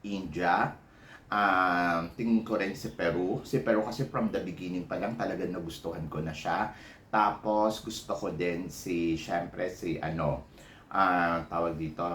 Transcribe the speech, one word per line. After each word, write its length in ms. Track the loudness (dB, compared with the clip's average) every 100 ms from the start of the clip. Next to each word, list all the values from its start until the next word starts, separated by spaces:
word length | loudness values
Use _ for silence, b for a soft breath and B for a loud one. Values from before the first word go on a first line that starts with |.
India. 720 | -4 -6 -4 0 4 4 2 -2 B B B B -2
Um, 800 | 4 6 6 4 4 4 2 -2 -4
tingin 240 | 2 2
ko 160 | 4 0
rin 160 | 0
si 160 | -4 -8 0
Peru. 480 | 0 2 0 -2
Si 160 | 0 0
Peru 240 | 2 2
kasi 240 | 2 -2 -4
from 240 | 0 0
the 80 | 0
beginning 480 | -4 -6 -4 -4 -4
pa 80 | -4
lang 180 | -2 -2
talaga 240 | -4 -2
nagustuhan 640 | -4 -4 -6 -8 -8 -6 -6
ko 160 | -4
na 80 | -6
siya. 400 | -4 -2 0 0 B B B 0
Tapos, 720 | 4 4 2 2 4 4 2
gusto 320 | -6 -10 -6 -4
ko 160 | -4
din 400 | 0 0 0 -6
si, 420 | -8 -4 0 2
syempre, 560 | 0 0 -2 -2 -4 -4
si, 320 | -4 -4 -2
ano, 480 | -2 0 0 -2 -6 B B B B
ah, 560 | 2 4 6 4 2 -2
tawag 320 | -2 -2 -2
dito 240 | -6 -4 -4